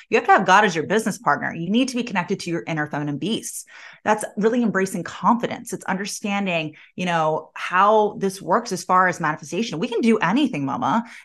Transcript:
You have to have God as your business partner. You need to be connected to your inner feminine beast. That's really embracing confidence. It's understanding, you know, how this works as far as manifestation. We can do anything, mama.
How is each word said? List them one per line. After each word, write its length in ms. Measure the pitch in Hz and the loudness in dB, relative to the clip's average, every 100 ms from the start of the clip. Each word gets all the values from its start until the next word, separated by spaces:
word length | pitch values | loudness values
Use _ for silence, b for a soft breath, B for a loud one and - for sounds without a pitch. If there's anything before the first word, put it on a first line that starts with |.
| - | -2
You 80 | 220 | 2
have 100 | - | 4
to 60 | |
have 140 | 370 180 | 4 6
God 180 | 190 | 6
as 120 | 214 165 | 6 2
your 100 | 135 | 0
business 320 | 214 226 180 | 0 0 -2
partner. 340 | 151 143 139 | 0 0 -2
You 160 | 165 170 | -6 -2
need 180 | 226 262 | 0 0
to 80 | 247 | -2
be 80 | |
connected 340 | 240 190 175 196 | -4 -4 -4 -4
to 100 | 170 | -4
your 120 | 165 - | -6 -4
inner 180 | 160 151 | -4 -4
feminine 320 | 147 147 143 | -4 -4 -4
beast. 480 | 160 208 - - B B B B | -4 -6 -6 -12 B B B B
That's 200 | - 214 - - | -2 -2 -4 -2
really 260 | 214 247 | 0 2
embracing 400 | 233 190 190 185 | 2 0 -2 -4
confidence. 680 | 170 - 185 233 180 - - | -10 -2 2 2 0 -6 -10
It's 120 | 185 - | -8 -6
understanding, 920 | 185 202 - 208 202 196 165 156 151 B | -6 -6 -8 -6 -4 -2 -4 -4 -10 B
you 100 | - 180 | -6 -2
know, 440 | 170 156 156 - | 0 0 -2 -6
how 600 | - - 180 202 220 214 - | -12 -2 4 6 6 4 0
this 200 | 190 185 | -4 -4
works 300 | 160 208 233 | 0 0 0
as 140 | 185 | -6
far 240 | - 185 185 | 2 4 4
as 100 | 170 | 0
manifestation. 600 | 160 156 143 175 226 156 | -4 -4 -6 -6 -4 -4
We 80 | 233 | -4
can 140 | 453 | 0
do 160 | 233 220 | 2 4
anything, 460 | 165 233 302 151 | 2 2 0 0
mama. 380 | 135 127 120 202 233 B | -4 -2 0 0 -2 B